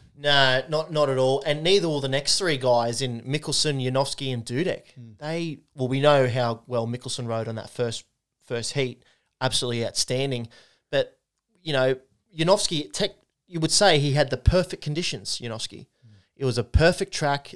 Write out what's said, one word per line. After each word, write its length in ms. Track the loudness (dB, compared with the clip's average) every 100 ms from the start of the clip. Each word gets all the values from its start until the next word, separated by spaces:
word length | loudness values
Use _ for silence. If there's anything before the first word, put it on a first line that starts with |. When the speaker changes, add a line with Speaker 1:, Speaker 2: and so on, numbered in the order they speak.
| -20 -4
Speaker 1:
No, 460 | 2 6 6 4 0
not, 220 | -4 -2
not 160 | 2 2
at 80 | 4
all. 260 | 4 2 0
And 160 | 0
neither 260 | 2 2 2
will 100 | -2
the 80 | -2
next 300 | -2 0 0
three 180 | 0 0
guys 440 | 2 2 2 -2
in 200 | -4 -6
Mikkelsen, 600 | -4 -6 -2 -2 0 0
Janowski 500 | 0 0 -2 -4 -6
and 120 | -6 -4
Dudek. 480 | -4 -2 -4 _
Speaker 2:
Hmm. 180 | -20 -20 -14
Speaker 1:
They, 400 | -8 -6 -6 -10 _ -6
well, 140 | -2
we 100 | 2
know 300 | 6 6 4
how 320 | 2 -2 -4 -4
well 200 | -4 -2
Mikkelsen 400 | -6 -8 -8 -4
rode 220 | -4 -4
on 60 | -8
that 140 | -8
first, 360 | -4 -4 -4 -12 _ _ _ -10
first 280 | -6 -4
heat. 300 | -4 -4 -6 _ _ _ -4
Absolutely 440 | -2 -2 -2 -4 -4
outstanding. 640 | -4 -2 -2 -2 -4 -8 -16 _ _ -4
But, 300 | -2 -2 _ _ _ _ _
you 120 | -4
know, 240 | 0 0 0 _ _ _ -2
Janowski, 560 | 2 2 2 -4 -6
tech, 180 | -4 -6 -6 _ _ _
you 120 | -4
would 120 | 0
say 280 | 4 6 4
he 140 | 4
had 160 | 2 0
the 80 | 0
perfect 440 | 2 2 0 -6
conditions, 580 | -8 -6 -6 -6 -8 -8
Janowski. 480 | -8 -8 -10 -12 -20 _ _
Speaker 2:
Hmm. 60 | -20 _ -6
Speaker 1:
It 80 | -2
was 120 | -2
a 60 |
perfect 500 | 0 4 4 2 -4
track. 400 | -4 -2 -2 -6